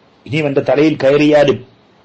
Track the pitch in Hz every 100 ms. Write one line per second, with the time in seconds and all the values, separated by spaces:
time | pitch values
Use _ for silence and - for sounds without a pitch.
0 | _ _ - 151 147 139 127 131 156 151
1 | 135 147 147 147 139 110 - _ _ _